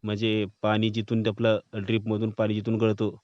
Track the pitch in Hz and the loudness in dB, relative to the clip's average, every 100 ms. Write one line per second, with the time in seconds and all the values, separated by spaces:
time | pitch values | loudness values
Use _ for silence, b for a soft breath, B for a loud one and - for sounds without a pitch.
0 | 107 104 113 107 101 _ 107 107 110 107 | -4 -2 0 0 -2 _ 0 2 2 -2
1 | 104 117 110 101 113 107 _ 113 98 110 | -2 0 0 0 2 2 _ -8 -2 -2
2 | 110 107 110 107 107 107 104 113 110 107 | 0 -2 -2 0 0 0 -2 2 2 2
3 | 110 - | -2 -4